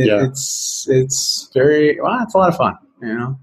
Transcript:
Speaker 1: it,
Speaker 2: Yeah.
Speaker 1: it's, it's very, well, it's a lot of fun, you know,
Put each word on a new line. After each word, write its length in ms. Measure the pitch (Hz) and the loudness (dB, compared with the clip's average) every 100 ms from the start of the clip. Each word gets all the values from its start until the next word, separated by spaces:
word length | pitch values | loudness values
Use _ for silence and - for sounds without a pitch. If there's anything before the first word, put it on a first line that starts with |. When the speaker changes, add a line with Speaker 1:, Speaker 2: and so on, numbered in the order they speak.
Speaker 1:
it, 40 | 113 | 2
Speaker 2:
Yeah. 180 | 104 131 | 2 0
Speaker 1:
it's, 600 | - - - - - - | -4 -8 -8 -8 -6 0
it's 600 | 131 131 135 - - - | 0 0 -2 -4 -6 -4
very, 460 | 131 139 151 151 - | 2 4 4 2 2
well, 180 | 160 240 | -2 -2
it's 120 | 226 | 0
a 40 | 190 | 2
lot 120 | 185 | 2
of 60 | 170 | 2
fun, 200 | 117 - _ _ | 0 -2 _ _
you 120 | 117 | -8
know, 240 | 117 123 135 | -6 -6 -8